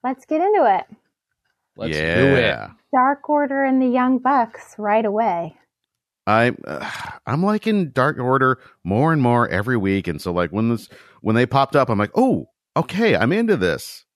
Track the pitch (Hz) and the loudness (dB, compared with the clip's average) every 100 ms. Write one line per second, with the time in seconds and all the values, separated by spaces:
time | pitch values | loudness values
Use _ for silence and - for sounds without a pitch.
0 | 247 262 _ 311 381 415 254 185 - - | -6 -8 _ -2 2 2 4 2 -2 -20
1 | _ _ _ _ _ _ _ - 101 76 | _ _ _ _ _ _ _ -10 -6 -2
2 | 80 87 90 87 107 60 52 - _ 269 | 0 2 4 4 0 -4 -10 -20 _ 0
3 | 262 285 - 294 285 269 269 262 254 247 | 0 -2 -2 -2 0 -2 0 2 2 2
4 | 254 262 254 277 233 - - - 208 214 | 2 0 2 0 0 -6 -20 -8 0 0
5 | 220 202 226 175 165 - _ _ _ _ | 0 0 -2 -2 -6 -12 _ _ _ _
6 | _ _ - 110 120 - - 71 - - | _ _ -2 2 2 -2 -10 -10 -10 -12
7 | - - - 135 196 214 220 208 165 127 | -14 -14 -6 -2 0 -2 0 0 -2 0
8 | 127 113 123 131 131 127 - _ 85 104 | 0 0 0 2 2 0 -8 _ -2 0
9 | 151 156 123 120 117 90 104 123 98 98 | 2 2 2 2 2 -2 -2 -2 0 0
10 | 90 76 92 87 85 92 113 117 - - | -2 -6 -4 -2 -2 -2 -2 -2 -6 -20
11 | - _ - 110 123 139 135 151 127 104 | -20 _ -2 0 2 2 2 2 2 0
12 | 104 - 262 117 - _ _ - 165 185 | 0 0 0 0 -6 _ _ -6 -4 -2
13 | 226 104 113 196 233 175 92 71 - - | 0 2 2 0 0 0 0 -2 -8 -18
14 | _ | _